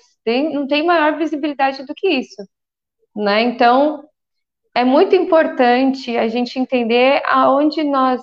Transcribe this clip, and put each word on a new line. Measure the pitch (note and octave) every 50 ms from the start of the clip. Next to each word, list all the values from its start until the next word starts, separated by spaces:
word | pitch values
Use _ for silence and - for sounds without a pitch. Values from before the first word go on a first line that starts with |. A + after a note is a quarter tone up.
| _ _ _ _ -
Tem, | A3 A#3 B3+ D4 - C#4
não | C#4+ C#4
tem | C4 C#4+ D4 D#4
maior | F4 F4 E4 D4+ D#4 D4+
visibilidade | D4 E4 D4+ D#4 C#4+ D4 D4+ C#4+ C4 C4+ C4+ C4+ C4+ C4+
do | C4+ D4+
que | - -
isso, | G4 D4+ C4 A#3+ - - - - - _ _ _ _ _ _ _ _ _ _ _ _ -
né? | G#3 G#3 G3+ G3+ G#3+
Então, | A#3 B3 A#3+ - B3+ C#3+ B3 C4+ D4 D#4 D4+ - - _ _ _ _ _ _ _ _ _ _ _ _ _ -
é | A#3+ B3
muito | B3+ C4 D4+ F#4+ F#4+ G4+
importante | F#4 E4 F#4 E4 D#4+ D#4 - - - B3+ A#3+ A#3+ B3 C4+ C4+ C4 - - B3 A#3
a | A#3 A3+
gente | A3+ A3 B3 B3 A#3+ - C4+
entender | B3+ - C4+ B3 A#3+ A3 A#3 A#3+ B3 C4+ C#4 - -
aonde | - - C4 C4 C4 C4 C#4 D4 D4+ D4 E4
nós | D#4 C#4+ C#4 C4+ C4 C4 B3+ A#3+